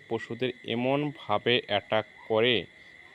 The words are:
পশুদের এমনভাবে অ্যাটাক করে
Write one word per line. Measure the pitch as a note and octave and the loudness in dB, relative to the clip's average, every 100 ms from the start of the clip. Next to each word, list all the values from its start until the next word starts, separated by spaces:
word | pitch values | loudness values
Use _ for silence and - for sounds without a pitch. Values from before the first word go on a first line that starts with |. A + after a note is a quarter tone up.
| - | -2
পশুদের | A2+ - A#2 B2 - A2 | -8 -6 -4 -4 -6 -4
এমনভাবে | A#2 B2+ C#3 D3 C#3+ - G#2 A#2 A#2+ - | -2 0 0 -2 -6 -2 0 2 0 2
অ্যাটাক | G2+ - A2 - - - | -4 0 -2 -2 -14 -2
করে | A2 B2 G#2+ - - - - - | 2 4 2 -2 -16 -20 -20 -20